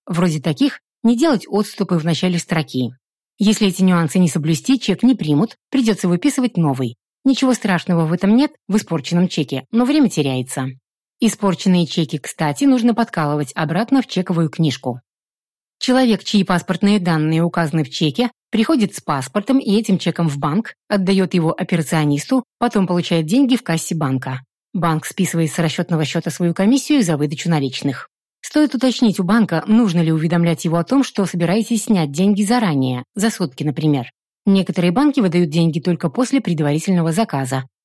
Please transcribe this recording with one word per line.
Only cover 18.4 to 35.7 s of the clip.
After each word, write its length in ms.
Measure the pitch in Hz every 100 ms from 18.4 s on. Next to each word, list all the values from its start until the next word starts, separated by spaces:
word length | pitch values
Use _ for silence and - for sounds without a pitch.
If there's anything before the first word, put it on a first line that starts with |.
| _
приходит 440 | 208 226 311 202
с 60 | -
паспортом 580 | - 143 127 208 208 269
и 160 | 240
этим 240 | 202 214 185
чеком 300 | - - 165
в 100 | 143
банк, 360 | 147 180 226 - -
отдаёт 460 | 208 185 190 185
его 160 | 185 160
операционисту, 920 | - 170 170 156 165 147 143 - 262 - _
потом 280 | 240 208 185
получает 400 | 175 170 170 156
деньги 300 | 240 269 247
в 80 |
кассе 300 | - 165 -
банка. 460 | 165 147 131 131 131 - _ _
Банк 320 | 190 170 156
списывает 460 | - - 180 165 156
с 80 | -
расчётного 460 | 165 - 175 160
счёта 260 | 151 170 160
свою 240 | - 175
комиссию 480 | 170 196 269 - 294
за 140 | 175 147
выдачу 340 | 147 156 170
наличных. 580 | 156 135 - 139 127 - _ _ _
Стоит 340 | - 302 302
уточнить 440 | 240 262 226 226 190
у 60 |
банка, 400 | 180 226 214 165 -
нужно 340 | 220 220 170
ли 120 | 160
уведомлять 520 | 160 160 175 170 160
его 120 | 175 170
о 80 |
том, 180 | 165 277
что 240 | 254 - 185
собираетесь 580 | 175 170 214 214 226
снять 280 | - 202 147
деньги 320 | 139 196 202
заранее, 580 | 202 247 208 143 131 123 -
за 140 | - 214
сутки, 360 | - 180 -
например. 460 | 143 131 156 143 117 - _ _ -
Некоторые 460 | 196 180 185 175
банки 280 | 180 294 277
выдают 300 | 190 175 170
деньги 300 | 160 165